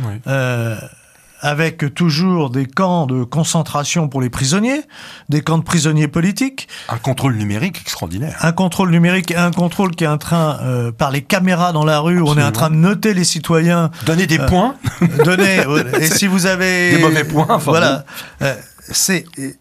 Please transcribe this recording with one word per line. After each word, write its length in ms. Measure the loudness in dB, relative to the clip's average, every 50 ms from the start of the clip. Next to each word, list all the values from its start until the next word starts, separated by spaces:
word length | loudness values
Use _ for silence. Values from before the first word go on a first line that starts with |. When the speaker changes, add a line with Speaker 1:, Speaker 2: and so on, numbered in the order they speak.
| -6
Speaker 1:
Oui. 80 | -6 -6 -8 -6
Speaker 2:
euh, 480 | -2 -2 0 0 0 -2 -2 -2 -4 -4 -6 -10 -14 -18 -20 _ _ _ _ _ _ _ -6
avec 520 | -4 -2 0 0 0 -2 -2 -2 -4 -4 -2
toujours 540 | 0 0 0 2 2 2 2 2 2 0 0
des 160 | 0 -2 -4
camps 400 | -2 -2 -2 0 2 2 0 0
de 160 | 0 0 -2 -2
concentration 840 | -2 -2 -2 -2 0 0 -2 -2 -2 -2 -4 -2 -2 0 0 -2 0
pour 100 | -2 -2
les 80 | -2 -2
prisonniers, 520 | -2 -2 -2 0 0 0 0 0 -2 -2 -6 -10 -16 -20 -20 -20 -20 -16 -6 -2
des 100 | -2 -2
camps 160 | 0 0 0
de 60 | 0 0
prisonniers 460 | 0 0 0 0 2 2 2 0 0
politiques. 580 | 0 0 0 0 0 -2 -4 -4 -4 -8 -16 -16 -16 -16 -10 -8
Speaker 1:
Un 80 | -8
contrôle 380 | -6 -4 -4 -4 -2 0 -2 0
numérique 420 | 0 -2 -2 -2 -2 -4 -4 -6 -8
extraordinaire. 560 | -10 -10 -10 -8 -8 -8 -6 -6 -6 -6 -6 -2
Speaker 2:
Un 100 | -2 -2
contrôle 400 | 0 0 0 -2 0 0 0 2
numérique, 400 | 4 4 4 4 2 2 0 -2 0
un 180 | 0 0 0
contrôle 440 | 2 0 0 -2 0 -2 -2 -2 0
qui 80 | -2 0
est 40 |
en 100 | 0 0
train, 420 | -2 -2 0 0 2 2 0 -2 -2
euh, 300 | -4 -2 -2 -2 -2 -4
par 180 | -2 -2 -2 0
les 100 | 0 -2 -2
caméras 480 | 0 0 2 2 2 2 2 2 0
dans 140 | 2 2 2
la 140 | 2 2 2
rue, 180 | 2 2 2 2
où 60 | 2
on 100 | 2 4
est 60 | 4 2
en 40 |
Speaker 1:
Absolument. 40 | 2
Speaker 2:
train 180 | 2 0 0 2
de 60 | 4
noter 380 | 4 4 4 2 2 0 0 0
les 80 | 2 0
citoyens. 680 | 0 -2 -4 -2 0 2 2 4 2 2 2 0 -2 -4 -4 -2
Speaker 1:
Donner 220 | -2 0 0 0
des 100 | 0 0 0
Speaker 2:
Euh, 60 | 2
Speaker 1:
points. 280 | 2 2 2 2 0 -2 -4 -6 -6 -4 0 0 0 2 2 2
Speaker 2:
donner, 360 | 2 4 4 4 4 4 2
Speaker 1:
<laughs> 60 | 2
Speaker 2:
euh, 340 | 2 2 0 0 0 0 0
et 80 | 0 2
si 180 | 2 2 0
vous 180 | 2 2 2 2
avez 520 | 2 0 0 0 0 2 2 2 4 4
Speaker 1:
Des 40 | 4
mauvais 220 | 4 4 2 2 0
points, 240 | 0 0 0 2 2
enfin 220 | 0 0 2 2
Speaker 2:
voilà. 320 | 2 2 2 2 0 -2 -6 -12 -18 -18 -18 -16 -10 -4
Speaker 1:
bon. 40 | -4
Speaker 2:
Euh, 100 | -4 -4 -4 -10 -20 -20 -20 -16 -8
c'est 320 | -4 -4 -2 0 0 -2 -2 -6 -12 -12 -10 -10 -12 _